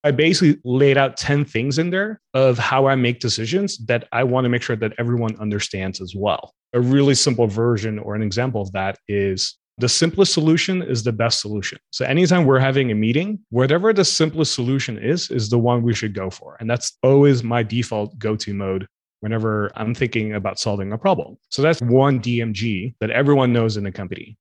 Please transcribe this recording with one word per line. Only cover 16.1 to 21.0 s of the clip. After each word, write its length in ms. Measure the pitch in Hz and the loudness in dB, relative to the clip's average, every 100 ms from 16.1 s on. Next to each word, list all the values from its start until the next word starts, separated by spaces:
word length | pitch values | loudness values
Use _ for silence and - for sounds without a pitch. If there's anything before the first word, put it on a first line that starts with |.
go 160 | 101 95 | -6 -8
for. 260 | - - - | -10 -20 -12
And 100 | 113 | -4
that's 300 | 123 - _ | -4 -4 _
always 400 | 131 139 143 127 | 4 6 6 4
my 180 | 117 120 | 2 -2
default 560 | 107 117 117 107 107 - | 0 -4 -4 -4 -6 -6
go-to 360 | 107 107 - | -4 -4 -4
mode, 340 | 98 98 95 98 _ _ _ | -6 -4 -4 -6 _ _ _
whenever 500 | 107 113 110 107 101 - | -6 -2 -2 -2 -4 -4
I'm 180 | 110 | -6
thinking 400 | 120 127 113 107 | -2 -2 -2 -4
about 240 | 107 98 98 | -4 -6 -4
solving 340 | - 101 98 | -4 -2 -4
a 60 | |
problem. 380 | 110 | -2